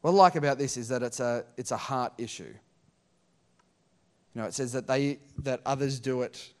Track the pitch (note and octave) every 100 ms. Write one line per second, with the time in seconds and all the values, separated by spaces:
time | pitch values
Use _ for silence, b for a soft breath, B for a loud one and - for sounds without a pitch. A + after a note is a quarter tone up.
0 | D#3 G3 F3+ D#3+ C#3+ C3+ C#3 B2 A#2 B2+
1 | A#2+ - A#2+ A#2+ - - A#2+ A#2 - C3
2 | A#2+ - A#2 - D#2+ - _ _ _ _
3 | _ _ _ _ _ _ _ _ _ _
4 | _ _ _ A#2 G#2+ - B2+ B2+ B2+ C3
5 | C#3+ C#3+ - - C#3 B2+ - C3+ C#3 C3+
6 | B2 B2+ B2 - - _